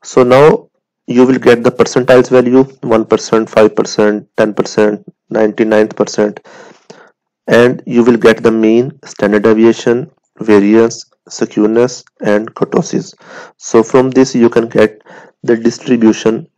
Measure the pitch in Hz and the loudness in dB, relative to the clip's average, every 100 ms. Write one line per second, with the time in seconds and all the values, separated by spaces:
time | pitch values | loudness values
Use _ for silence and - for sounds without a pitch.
0 | - - 123 131 151 - - _ _ _ | -4 0 2 4 4 2 -6 _ _ _
1 | - 123 127 131 120 117 120 - 110 - | -6 0 2 2 2 2 0 -2 -2 -2
2 | 127 127 123 127 123 127 135 - 123 110 | 2 2 4 0 2 2 0 -4 -4 -2
3 | 110 110 - 110 110 - 107 - - - | 0 -4 -2 -4 -2 0 0 0 -6 -2
4 | 107 107 - - 110 101 101 - 107 104 | -2 -2 -8 -4 -4 -4 -6 -2 -2 -2
5 | - _ _ 110 107 101 110 107 107 - | -12 _ _ -2 -2 -2 0 0 0 -2
6 | 104 - 107 104 _ - - _ _ - | -6 -2 -4 -4 _ -20 -20 _ _ -20
7 | _ _ _ _ - 113 123 - - 120 | _ _ _ _ -2 2 2 0 -4 0
8 | 117 117 113 110 117 110 110 117 127 - | 2 2 2 2 0 0 2 0 -2 -8
9 | - - 101 104 107 110 113 113 - 120 | -20 -6 -2 0 0 2 2 2 -2 -4
10 | 151 _ _ _ 110 104 101 110 117 117 | -6 _ _ _ 0 2 4 2 2 -2
11 | - _ _ - 113 - 107 110 123 - | -20 _ _ -10 -8 -2 0 0 -2 -4
12 | _ _ - 104 110 - - - 170 - | _ _ -2 -2 -4 -8 -4 -4 -4 -8
13 | - - - - - _ - 117 110 131 | -10 -20 -20 -20 -20 _ -2 0 2 0
14 | 131 127 131 127 117 117 113 113 107 - | 0 0 0 2 2 0 -4 0 -2 -2
15 | _ - - _ - 117 117 113 - 120 | _ -20 -20 _ -4 -2 -2 -6 -4 0
16 | 113 104 - 110 - | 2 0 -2 -4 -10